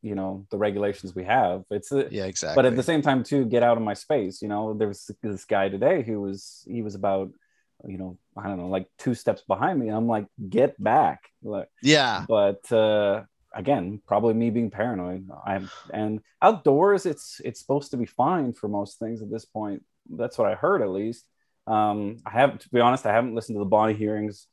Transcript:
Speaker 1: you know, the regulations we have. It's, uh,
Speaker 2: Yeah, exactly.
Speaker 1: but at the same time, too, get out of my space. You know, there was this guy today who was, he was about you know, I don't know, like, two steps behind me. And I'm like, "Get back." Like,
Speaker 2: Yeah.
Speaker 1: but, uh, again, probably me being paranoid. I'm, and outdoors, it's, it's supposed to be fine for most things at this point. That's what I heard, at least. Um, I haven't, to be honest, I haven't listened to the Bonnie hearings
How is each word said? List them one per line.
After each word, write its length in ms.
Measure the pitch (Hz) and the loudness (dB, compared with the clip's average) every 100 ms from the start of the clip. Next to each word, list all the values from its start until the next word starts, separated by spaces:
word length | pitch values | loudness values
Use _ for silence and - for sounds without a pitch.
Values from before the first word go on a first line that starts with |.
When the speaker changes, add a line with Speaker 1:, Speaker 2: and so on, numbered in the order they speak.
Speaker 1:
you 140 | 113 101 | -6 -6
know, 300 | 95 98 98 | -6 -8 -8
the 80 | 101 | -2
regulations 560 | 107 101 101 101 92 90 | -2 0 -2 -4 -8 -10
we 100 | 92 | 0
have. 380 | 127 98 92 92 | 4 4 0 -4
It's, 220 | 104 - | -8 -2
uh, 160 | 139 135 | -2 -2
Speaker 2:
Yeah, 160 | 104 95 | -4 -6
exactly. 300 | 95 82 113 | -6 0 4
Speaker 1:
but 100 | 123 | 4
at 100 | 120 | 4
the 80 | |
same 180 | 127 160 | 0 2
time, 220 | 147 131 | 2 0
too, 220 | 117 143 120 | 0 0 2
get 180 | 120 | 4
out 140 | 120 117 | 4 4
of 60 | |
my 100 | 110 101 | 0 -4
space. 460 | - 151 95 - | -2 -2 -2 -6
You 60 | 107 | -6
know, 260 | 104 110 | -4 -4
there 140 | 107 107 | -2 -4
was 220 | 98 - 104 | -4 -14 -10
this 240 | 110 98 - | -8 -8 -2
guy 240 | 104 98 | 0 0
today 340 | 98 131 180 | 2 2 2
who 180 | 113 107 | -2 -4
was, 420 | 98 98 - - - | -6 -8 -14 -20 -12
he 140 | 120 | -8
was 140 | 107 98 | -8 -4
about 360 | 101 95 95 - _ _ _ _ - | -2 -2 -4 -10 _ _ _ _ -14
you 100 | 95 | -12
know, 200 | 92 90 _ - | -12 -14 _ -12
I 100 | 101 | -8
don't 100 | 95 | -8
know, 100 | 87 | -4
like, 200 | 95 95 _ | -6 -6 _
two 160 | - 117 | -4 -2
steps 260 | - - | -2 -4
behind 380 | - 95 147 170 | -2 -2 0 0
me. 80 | 113 | -2
And 80 | 107 | -2
I'm 100 | 117 | 0
like, 200 | 110 101 - 101 | 0 -4 -12 -4
"Get 320 | 101 139 - | 2 2 2
back." 500 | 104 131 107 73 _ _ | 2 4 2 0 _ _
Like, 260 | 110 101 - _ | -10 -8 -10 _
Speaker 2:
Yeah. 440 | 135 151 131 101 85 | 4 4 4 -2 0
Speaker 1:
but, 440 | 113 101 98 - | 2 4 0 0
uh, 520 | 113 110 107 101 104 110 _ _ | 2 4 4 2 0 -4 _ _
again, 480 | - 104 139 90 104 _ | -8 -2 -2 -2 -10 _
probably 280 | 101 113 113 | 2 2 2
me 140 | 117 | 0
being 180 | 113 113 | 0 -2
paranoid. 580 | 98 113 104 90 92 95 73 - | -2 -4 -2 -6 -8 -12 -12 -6
I'm, 260 | 98 95 - - | -6 -6 -16 -10
and 280 | 104 107 113 _ _ | -6 -4 -6 _ _
outdoors, 640 | 190 214 147 139 196 196 180 | 4 4 2 4 4 4 0
it's, 340 | 143 - - | -6 -12 -12
it's 160 | 117 113 | -12 -12
supposed 320 | - 143 143 | -4 -4 -2
to 60 | 127 | -6
be 80 | 110 | -6
fine 480 | - 127 180 131 | 0 0 2 -2
for 140 | 117 107 | -4 -6
most 320 | 104 101 - | -4 -6 -8
things 220 | 113 113 | -8 -8
at 100 | 107 | -8
this 140 | 110 - | -10 -10
point. 380 | 110 104 98 _ _ _ | -8 -8 -8 _ _ _
That's 280 | 78 117 - | -8 -6 0
what 100 | 113 | 0
I 40 | - | 2
heard, 260 | 156 190 | 2 2
at 80 | 104 | 0
least. 360 | 92 107 117 _ _ _ _ - | -2 -4 -8 _ _ _ _ -2
Um, 500 | 110 107 104 101 117 - | 2 2 0 -4 -8 -4
I 60 | |
haven't, 300 | 110 135 107 | 2 2 2
to 80 | - | -2
be 100 | 123 | 4
honest, 260 | 120 131 107 | 4 4 2
I 80 | |
haven't 220 | 107 123 113 | 2 2 -4
listened 200 | 110 107 | -6 -6
to 40 | |
the 60 | 101 | 2
Bonnie 280 | 107 110 104 | 4 4 0
hearings 520 | 107 107 107 101 _ | -2 -2 -4 -8 _